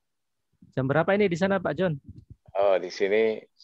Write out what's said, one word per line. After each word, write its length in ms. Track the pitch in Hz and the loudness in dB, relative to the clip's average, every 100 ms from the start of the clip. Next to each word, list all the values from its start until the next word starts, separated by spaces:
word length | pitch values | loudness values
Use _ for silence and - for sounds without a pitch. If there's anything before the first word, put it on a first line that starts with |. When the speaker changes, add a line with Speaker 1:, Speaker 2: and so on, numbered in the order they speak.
| _ _ _ _ _ _ - | _ _ _ _ _ _ -10
Speaker 1:
jam 140 | - 131 | -6 0
berapa 240 | 143 170 | 2 2
ini 120 | 202 208 | 2 2
di 120 | 170 | 0
sana, 200 | 190 196 | 0 0
Pak 160 | 170 | -2
John? 240 | 151 185 147 - - - - - | -2 -2 -4 -10 -20 -20 -20 -10
Speaker 2:
Oh, 240 | 95 101 92 | 0 2 2
di 120 | 87 | -2
sini 520 | - 98 107 110 107 - _ | -2 0 2 2 -2 -10 _